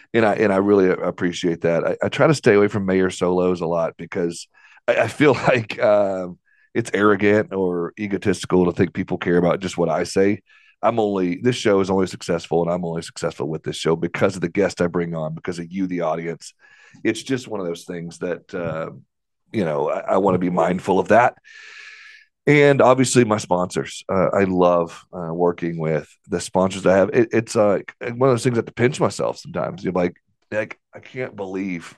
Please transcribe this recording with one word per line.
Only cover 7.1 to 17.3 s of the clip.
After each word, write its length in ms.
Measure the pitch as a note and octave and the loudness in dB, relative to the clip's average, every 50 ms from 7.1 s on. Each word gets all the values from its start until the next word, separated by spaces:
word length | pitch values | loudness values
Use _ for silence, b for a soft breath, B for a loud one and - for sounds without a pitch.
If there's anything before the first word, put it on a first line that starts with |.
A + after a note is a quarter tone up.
| G#2 F#2+ G#2 G#2 G#2 G#2+ G#2+ - G2 | 4 4 4 4 4 4 2 0 -2
or 400 | F#2+ F#2+ F2+ F2 F2 E2+ E2 - - | -2 -2 -2 -2 -2 -4 -6 -6 -8
egotistical 680 | G#2+ G2+ G2+ F#2 - G2+ F#2 - - - F#2 F2+ F2+ | -6 -4 -4 -4 -2 -2 -2 -2 -2 0 2 2 2
to 60 | F2 | 2
think 220 | F2 - G2+ E2 - | 2 0 0 -2 -2
people 240 | - F#2 - F2+ F2 | -4 -6 -6 -6 -6
care 200 | - F#2 F2 F2 | -2 0 2 2
about 220 | F2 F2 D#2 - | 2 2 0 0
just 180 | F#2+ F#2 - - | -2 -6 -4 -2
what 120 | E2+ D#2+ | -2 -2
I 140 | D#2 E2 F#2 | 0 -2 -4
say. 380 | - - G2 F#2+ G2+ G#2 G#2 _ b b b b b b b | -2 0 0 2 2 0 -4 _ b b b b b b b
I'm 180 | - A2+ A#2 A#2 | -2 0 0 0
only, 380 | G#2+ G#2 G2+ F#2+ F#2 F2+ F2 F2+ | 0 0 0 0 0 -2 -2 -2
this 140 | A2+ B2 B2 | 0 -2 -2
show 240 | A#2+ - A2 G2+ G2 | 0 2 2 2 2
is 80 | F#2+ F#2 | 2 2
only 180 | G2 F#2+ F#2 F2+ | 0 0 0 -2
successful, 540 | - - - - F2+ E2+ - - - E2+ | -4 -6 -6 -4 -4 -4 -4 -2 -2 -2
and 100 | E2+ E2+ | 0 0
I'm 140 | F2 F2+ F2+ | -2 -4 -4
only 160 | E2+ E2 E2 | -6 -8 -8
successful 480 | E2 - - - - E2 D#2 - C#2 D2 | -10 -12 -10 -8 -8 -6 -6 -6 -8 -8
with 140 | D#2+ D#2 - | -8 -8 -8
this 120 | D2+ D2 | -10 -8
show 200 | - - D#2 E2 | -4 -2 -2 0
because 400 | E2 F2 E2 - - - G2 F#2+ | 0 -2 -4 -4 -2 -2 -2 -2
of 60 | F#2+ | -2
the 80 | E2+ F2 | -6 -4
guest 320 | E2 G2+ G2 F2 - - | -2 0 0 0 0 -2
I 60 | F2+ F2 | -2 -2
bring 260 | E2 F2+ F2 E2+ E2+ | -2 -2 -4 -4 -6
on, 220 | D#2+ D#2 D#2 D#2+ | -6 -6 -8 -8
because 240 | D#2+ - - F2+ E2+ | -10 -10 -10 -10 -10
of 120 | E2+ E2 | -10 -10
you, 160 | F2 G2 F#2+ F2+ | -6 -4 -4 -4
the 140 | F2+ F2 | -4 -4
audience. 520 | E2+ D#2+ D#2+ E2+ E2 E2+ E2 D2+ - - - _ b b b b b b b b b | -4 -4 -4 -4 -6 -8 -10 -10 -14 -20 -20 _ b b b b b b b b b
It's 180 | A2 A2 - | -4 -4 -4
just 260 | - - | -4 -6